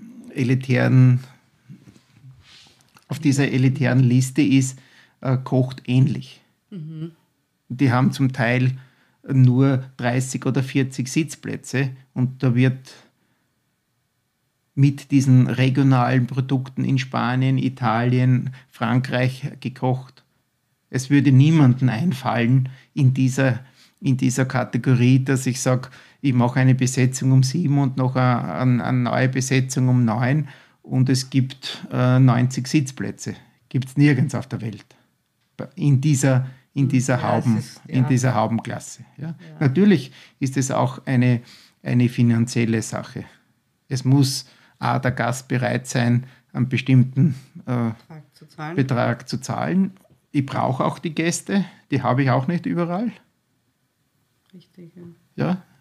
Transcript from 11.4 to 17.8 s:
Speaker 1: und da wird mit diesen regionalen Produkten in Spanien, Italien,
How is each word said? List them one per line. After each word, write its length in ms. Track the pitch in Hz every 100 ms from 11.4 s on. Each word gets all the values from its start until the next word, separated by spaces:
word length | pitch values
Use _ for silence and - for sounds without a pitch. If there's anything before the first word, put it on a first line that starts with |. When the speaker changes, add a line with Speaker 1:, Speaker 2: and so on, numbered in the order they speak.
| 107 107 - 131 135 131 _ -
Speaker 1:
und 260 | 127 -
da 140 | 131 123
wird 360 | 131 131 - - _ _ _ _ _ _ _ _ _ _ _ _ _ _ _ _ _
mit 380 | - 143 139 -
diesen 360 | 139 135 127 127
regionalen 800 | 123 131 135 135 131 123 131 120
Produkten 560 | 135 131 135 131 -
in 140 | 127 135
Spanien, 600 | 131 120 117 127 131 131
Italien, 960 | 127 131